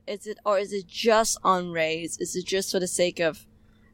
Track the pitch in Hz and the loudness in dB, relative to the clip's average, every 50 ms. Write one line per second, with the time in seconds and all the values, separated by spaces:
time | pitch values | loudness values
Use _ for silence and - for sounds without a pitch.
0 | _ - 208 196 - 214 208 - - 208 202 190 202 190 202 202 180 - - - | _ -10 -10 -10 -10 -12 -12 -4 0 0 2 2 0 -2 -4 -6 -8 -8 -8 0
1 | 214 226 214 220 226 - - - - 185 190 180 180 175 170 165 160 156 160 165 | 2 4 6 6 4 2 0 0 2 2 2 2 0 -2 -2 0 0 0 0 -2
2 | 170 156 - - 175 175 - 180 180 - 190 190 196 - - 190 180 180 - - | -4 -6 -6 -6 -6 -6 -6 -6 -4 -2 -2 -2 0 0 -2 -2 -2 0 0 2
3 | 180 180 190 - 170 160 147 - - - - _ _ _ _ _ _ _ | 0 0 0 0 0 -2 -2 -4 -10 -20 -20 _ _ _ _ _ _ _